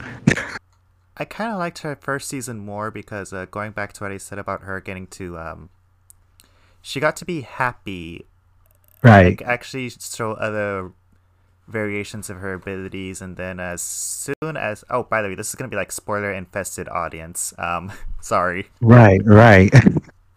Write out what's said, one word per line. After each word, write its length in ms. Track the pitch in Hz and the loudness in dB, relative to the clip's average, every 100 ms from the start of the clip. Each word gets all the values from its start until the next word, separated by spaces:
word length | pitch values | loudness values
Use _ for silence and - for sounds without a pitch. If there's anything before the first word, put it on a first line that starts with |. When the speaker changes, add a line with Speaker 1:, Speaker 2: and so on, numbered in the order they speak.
| - - - | -8 -6 -4
Speaker 1:
<laughs> 880 | - - - - _ _ _ _ - | -4 -6 -14 -18 _ _ _ _ -12
Speaker 2:
I 80 | 151 | -12
kinda 300 | - 220 202 | -8 -8 -6
liked 200 | 170 170 | -8 -8
her 160 | 156 139 | -10 -10
first 320 | - 139 - | -8 -8 -8
season 300 | 139 123 113 | -10 -10 -12
more 300 | 101 101 107 | -10 -8 -8
because, 420 | 107 - 107 92 | -10 -12 -12 -10
uh, 140 | 98 92 | -10 -10
going 220 | - 107 | -10 -10
back 200 | 104 101 | -8 -10
to 100 | - | -10
what 80 | 101 | -12
I 40 | 98 | -12
said 200 | - 101 | -14 -12
about 240 | 98 98 | -10 -10
her 180 | 98 95 | -10 -12
getting 260 | 90 95 92 | -10 -14 -14
to, 300 | - 92 85 | -14 -12 -12
um, 300 | 82 80 78 _ _ _ _ _ _ _ _ _ _ _ | -12 -14 -20 _ _ _ _ _ _ _ _ _ _ _
she 200 | - 139 | -14 -4
got 160 | 151 - | -4 -4
to 80 | 175 | -8
be 160 | 170 | -10
happy. 800 | 120 - 127 117 - 92 82 85 - _ _ _ _ _ _ _ | -10 -6 -4 -6 -10 -12 -12 -14 -20 _ _ _ _ _ _ _
Speaker 1:
Right. 380 | 120 101 90 95 | 8 10 8 4
Speaker 2:
Like, 20 | |
actually 480 | - 120 - 135 123 | -4 -8 -8 -10 -10
show 420 | - - - 113 | -12 -14 -8 -6
other 580 | 110 110 107 104 98 92 - _ _ _ _ _ _ - | -4 -4 -4 -4 -6 -8 -14 _ _ _ _ _ _ -12
variations 600 | 110 107 101 101 110 98 | -6 -4 -6 -8 -12 -14
of 60 | 92 | -12
her 140 | 98 | -10
abilities, 680 | 92 95 95 95 95 95 92 | -10 -10 -10 -10 -10 -12 -12
and 160 | 95 87 | -14 -12
then 220 | 92 92 | -10 -10
as 240 | 90 87 | -10 -8
soon 720 | - - - - - 139 156 151 | -10 -10 -10 -10 -10 -8 -8 -8
as, 280 | 107 107 - | -8 -8 -6
oh, 120 | 127 | -6
by 180 | 113 110 | -2 -2
the 60 | 101 | -2
way, 60 | |
this 140 | 92 104 | -6 -8
is 60 | - | -10
gonna 120 | 131 | -8
be, 80 | 101 | -6
like, 140 | 92 | -6
spoiler-infested 960 | - - 104 101 95 90 104 90 - 87 | -8 -6 -4 -4 -6 -8 -10 -8 -10 -8
audience. 640 | 85 82 82 80 87 - - | -8 -8 -10 -14 -10 -10 -8
Um, 320 | 87 87 90 101 - | -6 -6 -8 -10 -10
<laughs> 140 | - | -10
sorry. 500 | - 110 90 90 - _ | -2 0 0 -2 -8 _
Speaker 1:
Right, 400 | 113 120 107 95 | 8 10 10 8
right. 500 | 104 104 117 98 95 | 8 10 10 10 10
<laughs> 100 | 135 - - - _ _ | 8 8 4 -2 _ _